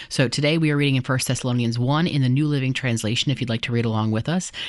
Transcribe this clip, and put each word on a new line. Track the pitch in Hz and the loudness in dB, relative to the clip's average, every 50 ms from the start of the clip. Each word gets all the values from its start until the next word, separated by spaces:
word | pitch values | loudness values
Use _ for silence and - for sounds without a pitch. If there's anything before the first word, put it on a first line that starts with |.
| - - | -12 -6
So | - - 135 113 | -2 0 0 0
today | - - 147 147 160 165 | 0 0 0 2 2 2
we | 160 151 | 2 2
are | 147 143 | 2 2
reading | 143 143 135 | 2 2 2
in | 131 127 | 2 2
First | - 131 131 - - | 0 0 0 0 0
Thessalonians | 131 - - 127 123 123 120 117 113 120 | -2 -2 0 0 0 0 0 0 0 0
one | 123 127 143 151 170 - | 0 0 2 2 0 0
in | - 143 | 2 2
the | 131 123 | 2 4
New | 123 139 151 147 | 4 2 2 2
Living | 147 139 131 131 | 0 0 0 -2
Translation, | 131 - - 127 117 113 - 104 104 - - 143 | -2 -2 -2 -2 -2 0 -2 -2 -2 0 0 0
if | 131 - | -2 -2
you'd | 127 120 | -2 -2
like | 117 110 | -4 -4
to | - - 120 | -2 -2 -2
read | 117 117 | 0 0
along | 117 110 110 110 110 | 0 0 0 0 0
with | 110 110 - - | 0 -2 -2 -2
us. | 165 185 - - - - - | -2 -4 -4 -6 -10 -10 -12